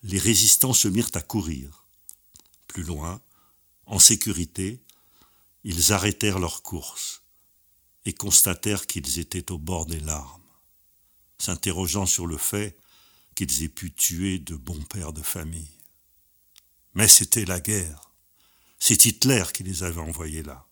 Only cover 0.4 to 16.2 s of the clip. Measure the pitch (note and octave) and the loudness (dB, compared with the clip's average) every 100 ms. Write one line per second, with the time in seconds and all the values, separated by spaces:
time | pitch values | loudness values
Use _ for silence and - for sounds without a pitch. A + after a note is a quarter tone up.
0.4 | - - C3 B2 G#2+ F#2+ A#2 - - A2 | 6 6 6 4 2 2 0 -4 -4 -4
1.4 | E2+ C#2+ C2+ - _ _ _ - _ - | -4 -6 -10 -20 _ _ _ -20 _ -20
2.4 | _ _ _ - D#2+ D#2+ D#2+ G2+ _ _ | _ _ _ -10 -8 -6 -8 -10 _ _
3.4 | _ _ _ _ - A2+ - G#2+ - F2 | _ _ _ _ -8 6 6 6 -2 -4
4.4 | F2 - F#2+ B2+ _ _ _ _ _ _ | -4 -4 -6 -6 _ _ _ _ _ _
5.4 | _ _ G#2 E2+ F2 G2+ G2+ - G#2+ F#2+ | _ _ -8 0 4 4 2 0 0 0
6.4 | E2+ - - F2 - - - - _ _ | -2 -6 -10 -12 -10 -10 -10 -12 _ _
7.4 | _ _ _ _ _ _ - - G#2 - | _ _ _ _ _ _ -8 -6 2 4
8.4 | - F2 - G#2 - - C#2+ F2 D#2 F#2 | 4 0 -2 -4 -4 -8 -4 -6 -6 -8
9.4 | - F2+ D2+ F2+ D#2+ E2 D2+ D#2 C2+ - | -8 -8 -6 -6 -4 -8 -6 -8 -10 -20
10.4 | _ _ _ _ _ _ _ _ _ _ | _ _ _ _ _ _ _ _ _ _
11.4 | - E2+ - F2 F#2 G#2 F#2 - E2+ D#2+ | -6 -2 -2 -2 -2 0 0 -2 -2 -4
12.4 | - G#2 G#2 - _ _ _ _ _ - | -4 -4 -6 -10 _ _ _ _ _ -6
13.4 | G2 - D#2+ - F2 - - E2+ F#2+ F#2 | -2 -2 -4 -6 -12 -2 -2 0 -2 -2
14.4 | D2+ D#2+ - E2+ D2+ G#2 D#2 D#2 D#2 F#2 | -6 -12 -10 -10 -10 -10 -8 -8 -8 -8
15.4 | D#2 E2 D2+ _ - _ _ _ | -8 -10 -14 _ -20 _ _ _